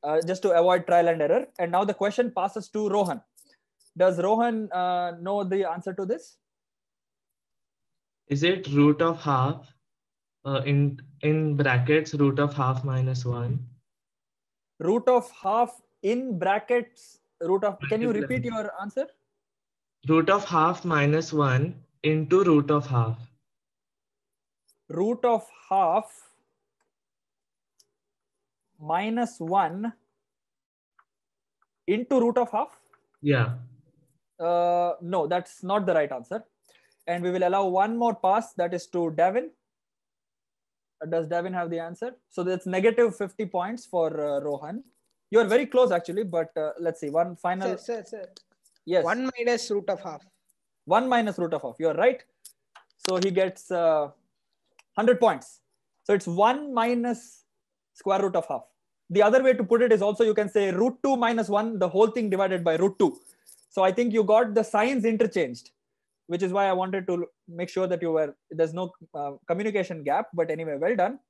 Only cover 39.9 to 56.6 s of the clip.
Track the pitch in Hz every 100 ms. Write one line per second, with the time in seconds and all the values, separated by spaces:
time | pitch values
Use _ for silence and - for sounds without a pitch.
39.9 | _ _ _ _ _ _ _ _ _ _
40.9 | _ 156 165 156 175 180 185 170 165 165
41.9 | 175 240 254 _ - 180 185 185 185 202
42.9 | 233 233 185 196 - 208 185 180 240 -
43.9 | 175 160 - 147 143 147 139 147 214 -
44.9 | _ _ _ _ 214 214 233 285 254 247
45.9 | 180 - 185 214 170 165 - 151 151 170
46.9 | 160 147 156 175 175 175 185 190 185 -
47.9 | 233 196 220 185 - _ _ _ _ -
48.9 | 180 165 226 262 247 240 240 240 202 190
49.9 | 196 190 151 _ _ _ _ _ _ -
50.9 | 196 254 240 214 185 170 156 131 113 160
51.9 | 151 226 262 - _ - _ _ - _
52.9 | _ - 185 190 185 190 185 - 180 165
53.9 | 156 143 - _ _ _ _ _ _ _
54.9 | - 226 247 226 160 - - _ _ _
55.9 | _ - 202 180 170 214 269